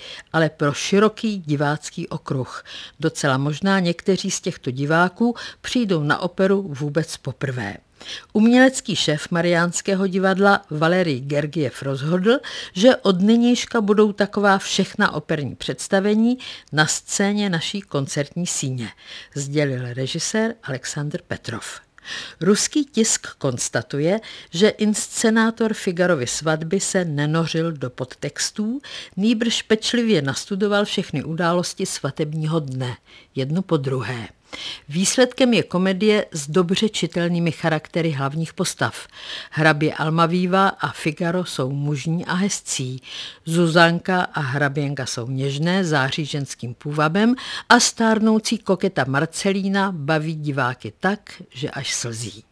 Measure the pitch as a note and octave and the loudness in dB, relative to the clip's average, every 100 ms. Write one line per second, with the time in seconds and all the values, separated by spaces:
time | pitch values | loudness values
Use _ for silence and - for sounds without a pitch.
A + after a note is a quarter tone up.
0 | - - - D#3+ D#3 - D3 C3+ - G3 | -14 -18 -2 2 2 2 -2 0 2 4
1 | G#3+ G#3+ A3+ G3+ D3+ D3 D3 D3 - - | 4 2 -6 -4 -2 0 0 -2 -6 -10
2 | - - - C3 A#2+ - - - - - | -8 -8 -6 -6 -6 -10 -14 -18 -18 -4
3 | D#3 - D3 C3 C#3 D3 G3 G3 E3+ F3 | -4 0 0 2 0 0 0 2 2 0
4 | - F#3 F#3+ - F#3+ - - B2+ C#3+ D#3+ | 0 0 0 -4 -6 -6 -6 -4 2 2
5 | F3+ - A#3 A#3 - - - B3+ A3 E3+ | 2 2 -2 -2 -10 -12 -4 -2 0 0
6 | D3 C#3+ F3+ - F#3+ G3 F#3+ C3+ D3 D3 | 0 0 -2 0 2 2 0 -6 -2 -2
7 | D3+ - - - C3+ B2 G2+ E2+ _ _ | -4 -6 -10 -6 -6 -4 -8 -10 _ _
8 | - - - G#3+ A3+ B3 C4 C4 - F3+ | -16 -16 -2 4 6 8 8 4 -4 -2
9 | - D3+ - E3+ F3 E3+ F3 - - F#3+ | 0 0 0 0 2 2 2 -2 -2 0
10 | G3 F#3 F#3+ F#3 G3+ G3 - D3+ D#3+ F#3 | 0 2 2 4 4 4 0 0 2 2
11 | E3+ B2+ C#3 D3 D3 E3 C3 - C3+ C3 | 2 -2 -2 -2 -2 -2 -2 -4 -6 -4
12 | D3 F3+ G3 C#4 - - - - A#3+ A#3+ | 0 2 2 2 0 -12 -8 6 6 6
13 | G3 F#3 G3+ A#3 A#3+ A#3+ - A#3+ G3+ G#3 | 4 4 4 6 6 2 0 0 2 4
14 | G#3+ G3 G3+ - G3+ G3 - - F#3 - | 4 2 -2 2 4 2 0 -2 -2 0
15 | G3+ D3+ - D#3 C#3 - - - - G3 | 0 0 -4 -4 -4 -8 -8 -8 0 2
16 | G3+ G#3+ A#3 B3+ - - - D3 D#3 - | 4 4 2 0 -6 -18 -4 0 0 0
17 | - - G3+ G#3 G3+ E3+ - G3+ - C#3+ | -4 0 0 0 0 -2 -4 -8 -6 -4
18 | C#3 D3+ C#3 - F3 - C#3 B2+ A2 - | -2 -4 -4 -4 -4 -4 -4 -6 -8 -12
19 | - - - C#3+ C#3 D3 C#3+ B2+ B2 B2 | -20 -18 -12 -10 -4 0 0 -2 -6 -6
20 | C3 E3 - A3 A3+ A#3 - C3 - - | -4 -4 -4 -2 -2 -4 -8 -8 -6 -6
21 | D3 - - - - A2+ - - _ _ | -6 -6 -8 -10 -8 -10 -10 -16 _ _
22 | - - - - E3+ G3+ - D4+ C#4+ - | -12 -12 -12 -2 2 2 2 -2 -2 0
23 | A3 - - - C#3+ A#2+ - B2 - C#3+ | 0 0 -6 -4 -4 -2 -4 -4 -4 -2
24 | D#3 G#3+ - - - E3 G#3+ - G#3+ G#3 | 0 0 -4 -18 -8 2 2 2 0 0
25 | - - A3+ A3+ A3+ A3+ A3+ A3 - F3 | -4 0 2 4 2 0 -2 -2 -4 0
26 | F3+ D#3+ A#2+ - D3+ D#3 D#3+ G3 F#3+ G3 | 2 2 0 -2 -2 -2 -2 -2 0 -2
27 | F3 C#3+ D3+ E3 D#3+ D#3+ E3 D3+ C3 - | 0 0 0 0 0 -2 -2 -4 -8 -6
28 | B2+ - C#3+ - - - G#3+ C4+ - - | -10 -8 -10 -6 -6 -4 -4 -4 -8 -16
29 | - - G#3+ A#3+ A#3 - - A3 - A#3+ | -10 0 2 2 0 -2 0 0 0 0
30 | A3+ F#3 C#3 G#3+ - G3 G#3 G3+ G#3 - | 2 2 2 -4 -4 -2 0 2 0 -2
31 | F3+ C#3+ C#3+ D#3+ F3 F3 E3+ - F#3 - | -4 -4 -4 -2 0 0 -2 -4 -6 -4
32 | - - D3+ D#3 D#3 E3 C#3 C3 B2+ A2+ | -6 -4 -4 -2 0 -2 -2 -4 -6 -8
33 | _ - - - C3 E3 F#3+ D#3+ C3+ C3 | _ -20 -12 -6 -2 -2 0 0 0 -4
34 | A2+ B2 G2 _ - - - - - D#3 | -4 -8 -10 _ -18 -14 -12 -14 -6 -2
35 | G3 - B3+ - C4 G#3+ - F3+ F#3 F#3 | 0 4 2 4 4 4 2 0 2 2
36 | G#3+ G#3 - D#3+ C#3+ D3+ F3 G3 G#3+ - | 4 4 0 -6 -2 0 2 2 0 -2
37 | E3+ F3+ F3 E3+ E3+ - E3 D#3 - F3 | -4 -2 0 0 0 0 -2 -2 -4 -2
38 | E3 C#3 C#3 D#3 E3 - F3+ - B2 - | -2 0 -2 -4 -6 -4 -4 -2 -4 -4
39 | - - - - - - D#3 D3+ D#3 - | -16 -18 -14 -14 -8 2 2 4 0 0
40 | D#3 D#3+ E3 F3+ F3+ F#3+ G3 - C#3+ - | 0 2 2 2 2 2 2 0 -6 -4
41 | E3 D3+ E3+ F3+ F3+ - C3+ C#3+ C#3+ D3 | -4 -2 -2 -2 -4 -4 -2 -2 -2 -2
42 | D#3+ E3 D#3+ E3+ G3 - - - B2+ C3 | -2 -4 -2 0 0 -2 -6 -6 -6 -8
43 | - - - - - E3 E3+ D#3+ E3+ E3+ | -12 -14 -14 -12 -2 2 4 6 6 4
44 | - F#3 - - C#3 C#3+ C#3+ C#3+ C#3+ C#3+ | 0 -2 -2 -4 -2 0 0 0 -2 -4
45 | B2+ - A#2 C3 C#3 C#3 E3 F#3 F3 D3+ | -6 -6 -6 -2 -2 0 0 2 2 2
46 | C3 - D3 C#3+ C3+ - A#2 A#2 D3 D3 | 2 -2 -4 -4 -6 -8 -12 -10 -6 0
47 | D3+ F#3 A3+ B3 - - - B3 - - | 0 4 2 2 -4 -6 4 4 4 2
48 | A3+ A3 A3 G#3+ - A3+ - F#3 G3 E3+ | 2 4 4 2 0 -4 0 0 0 0
49 | C3 C3+ D#3+ - G3+ G3 G3 G3 G3 F3 | 0 0 0 -2 -2 0 0 0 0 -2
50 | C#3 D#3 D#3 D#3+ D3 C#3 B2 B2 A2 - | -2 0 -2 -6 -4 0 -2 -2 -10 -4
51 | F#3 G#3 - - - B2 C#3+ - C3+ - | -2 -2 -8 -20 -18 -10 -8 -8 -6 -6
52 | A#2+ A2+ A2+ G2 - | -6 -8 -10 -12 -20